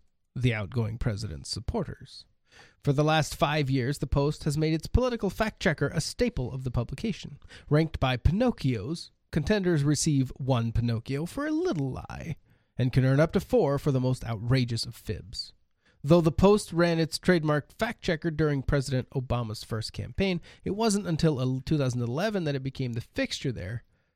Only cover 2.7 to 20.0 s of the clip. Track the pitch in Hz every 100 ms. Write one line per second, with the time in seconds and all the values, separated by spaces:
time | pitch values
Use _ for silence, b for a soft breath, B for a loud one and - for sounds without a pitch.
2.7 | b 143 139 151 156 - - 147 156 131
3.7 | 135 123 143 143 143 143 - 156 147 156
4.7 | 160 - 233 254 233 190 - 220 - 190
5.7 | - 143 156 - - 240 - 123 131 127
6.7 | 123 113 139 226 - - 147 B B B
7.7 | 151 160 - 131 127 - 196 254 - 135
8.7 | 110 92 170 - _ _ 160 156 214 180
9.7 | 160 147 143 165 139 131 - 131 123 117
10.7 | 113 117 113 - 139 165 269 302 311 370
11.7 | 170 135 - - - 165 - _ _ _
12.7 | - 123 131 131 135 165 196 - 247 147
13.7 | 139 151 131 127 127 123 104 120 131 120
14.7 | 117 120 - - 85 95 - - - _
15.7 | _ _ _ 143 175 160 - 196 208 -
16.7 | 165 170 165 156 - - 175 151 147 -
17.7 | - 226 - - 156 165 151 151 139 -
18.7 | 143 131 131 - 135 127 123 110 107 -
19.7 | 110 - -